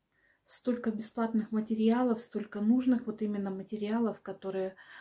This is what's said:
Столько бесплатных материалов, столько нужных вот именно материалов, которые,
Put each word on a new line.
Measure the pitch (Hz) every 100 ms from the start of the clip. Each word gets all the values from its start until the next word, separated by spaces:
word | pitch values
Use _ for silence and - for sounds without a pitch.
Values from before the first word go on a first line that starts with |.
| _ _ _ _ -
Столько | - 247 240 226
бесплатных | 208 - 240 226 220 214
материалов, | 214 214 220 220 240 254 226
столько | - 208 - 202
нужных | 214 254 254 233 220
вот | 214
именно | 214 202 196
материалов, | 190 190 214 208 233 220 196
которые, | - 190 190 190 190 190 - -